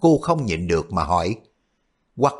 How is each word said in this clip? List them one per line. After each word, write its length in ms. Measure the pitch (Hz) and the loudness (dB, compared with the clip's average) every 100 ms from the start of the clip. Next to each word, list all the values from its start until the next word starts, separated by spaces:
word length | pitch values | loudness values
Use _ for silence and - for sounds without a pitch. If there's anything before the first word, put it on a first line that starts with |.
cô 180 | 165 156 | 2 2
không 240 | - 165 120 | 2 -2 -2
nhịn 200 | 82 87 | -2 0
được 260 | 82 - | -2 -2
mà 120 | 90 | -4
hỏi. 320 | 76 87 85 113 _ _ _ _ _ _ _ - | -2 0 -2 -6 _ _ _ _ _ _ _ -2
Quách 180 | 139 - | -2 0